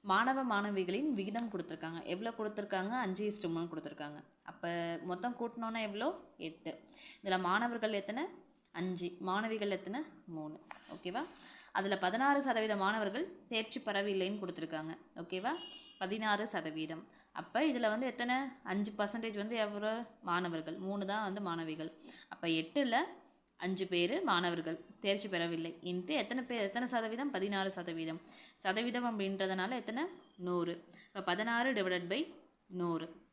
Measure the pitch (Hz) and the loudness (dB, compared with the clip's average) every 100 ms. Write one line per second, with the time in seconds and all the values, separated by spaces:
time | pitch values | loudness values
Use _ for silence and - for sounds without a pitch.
0 | 202 196 240 269 254 202 208 196 180 196 | 6 6 6 4 4 2 2 0 2 2
1 | 302 233 196 214 233 196 - 160 160 165 | 2 0 0 -2 -2 -4 -6 -6 -6 -6
2 | - 185 226 233 214 208 202 190 190 247 | -4 -2 -2 -2 -4 -4 -2 -2 0 0
3 | 190 185 208 208 170 165 170 160 147 147 | 0 0 0 0 0 -2 -2 -4 -8 -8
4 | 147 147 - - - 160 170 170 170 170 | -10 -10 -16 -16 -14 -6 -4 -2 -2 -2
5 | 180 180 247 240 233 233 226 226 214 202 | -4 -2 -2 -2 -6 -4 -4 -2 -2 0
6 | 262 339 - - 160 160 165 - - - | -2 -2 -12 -8 -8 -6 -10 -10 -14 -18
7 | - - 196 185 180 196 240 233 214 208 | -16 -8 0 2 4 4 2 0 0 0
8 | 196 247 349 - - - _ 165 185 180 | -2 -4 -4 -6 -20 -20 _ -4 -2 -2
9 | 175 175 190 190 220 220 202 190 190 240 | -4 -4 -2 0 0 0 0 -2 -2 -6
10 | 311 - - 160 151 156 - - - 175 | -6 -10 -10 -8 -8 -10 -14 -12 -10 -8
11 | 180 214 339 - - - - - 190 196 | -4 -4 -6 -10 -16 -16 -2 0 2 2
12 | 185 220 277 285 269 226 220 202 196 220 | 2 4 6 6 6 4 4 4 4 4
13 | 202 220 370 - - 226 220 254 214 202 | 0 0 -4 -6 -2 -2 0 -2 0 0
14 | 202 190 185 208 185 175 160 156 160 165 | 2 2 0 0 -4 -4 -4 -4 -4 -8
15 | - - 170 185 220 339 339 - - - | -12 -12 -6 -2 -2 -2 -6 -16 -20 -6
16 | 185 214 214 202 226 185 160 156 156 160 | -4 0 2 2 2 0 -2 -4 -4 -6
17 | - - - - 160 226 311 247 226 214 | -10 -20 -12 -10 -2 2 4 4 2 2
18 | 254 247 240 254 269 254 208 190 208 208 | -2 -2 0 2 0 -8 -2 0 0 0
19 | 202 233 226 208 208 233 208 208 214 226 | 0 0 -2 -2 -2 0 0 0 0 -2
20 | 233 - 180 175 180 165 160 180 190 202 | -4 -8 0 2 2 -2 -4 -4 -2 -2
21 | 190 208 208 196 196 165 165 156 156 - | 0 0 0 -2 -2 -2 -2 -4 -6 -8
22 | - - - - 170 160 156 285 269 233 | -14 -14 -14 -2 2 4 4 2 4 4
23 | 359 - - _ _ _ 180 190 180 175 | 2 -4 -20 _ _ _ -2 0 2 4
24 | 175 294 339 180 175 170 160 170 - - | 4 4 4 4 4 0 -2 -4 -8 -2
25 | 202 202 208 180 170 165 165 165 180 180 | 2 2 2 2 2 0 -4 -4 -2 -2
26 | 175 302 220 247 247 240 196 214 247 247 | 2 0 2 -2 -2 0 0 0 0 0
27 | 226 226 285 202 196 202 190 190 170 165 | 0 -2 -2 0 0 2 0 0 -4 -2
28 | 160 165 - - - - 190 196 240 240 | -2 -4 -8 -16 -16 -2 0 2 2 2
29 | 240 214 196 196 190 190 190 254 233 240 | 0 2 0 2 0 2 0 -2 -2 -2
30 | 349 359 - - 180 180 170 170 - - | -4 -6 -20 -8 0 2 2 -2 -8 -20
31 | - 196 185 180 226 233 254 226 190 180 | -10 -6 0 0 2 4 4 4 2 2
32 | 175 220 339 - - _ _ 180 175 160 | 0 -2 -2 -8 -20 _ _ -2 0 0
33 | 165 - - | -2 -12 -20